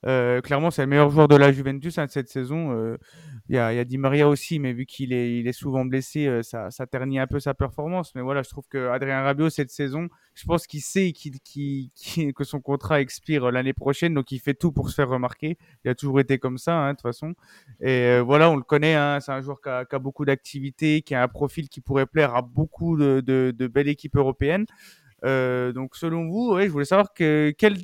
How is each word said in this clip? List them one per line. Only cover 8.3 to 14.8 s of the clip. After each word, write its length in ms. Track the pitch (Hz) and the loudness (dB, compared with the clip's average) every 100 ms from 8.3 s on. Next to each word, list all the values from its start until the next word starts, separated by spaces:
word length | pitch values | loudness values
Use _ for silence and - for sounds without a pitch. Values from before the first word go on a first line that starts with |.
| 139 | -4
je 80 | 131 | -6
trouve 160 | - - | -12 -10
que 200 | 139 123 | -6 -4
Adrien 320 | 127 135 135 | -2 -2 -2
Rabiot, 280 | 135 139 160 | -2 0 0
cette 220 | - 135 | 0 -6
saison, 380 | - 143 139 170 _ _ | -4 -6 -6 -8 _ _
je 100 | - | -14
pense 240 | - 165 - | -2 -2 -2
qu'il 140 | 151 | -12
sait 320 | - 190 185 | -4 -2 -2
qu'il, 260 | 160 151 135 | -4 -14 -16
qu'il, 500 | - 147 143 139 127 _ | -16 -8 -6 -6 -8 _
qu'il, 380 | - - 151 | -10 -4 -4
que 100 | 135 | -4
son 160 | 139 143 | -8 -8
contrat 400 | 127 139 - 156 | -6 -6 0 0
expire, 460 | 131 - - 151 123 | 0 -8 -4 -2 0
euh, 60 | |
l'année 200 | 123 131 | 0 -2
prochaine, 420 | 135 - 143 170 | -2 -2 0 0
donc 200 | 156 131 | 0 -2
il 60 | 135 | -6
fait 160 | - 139 | -4 0
tout 180 | 175 | 0
pour 160 | 147 | 0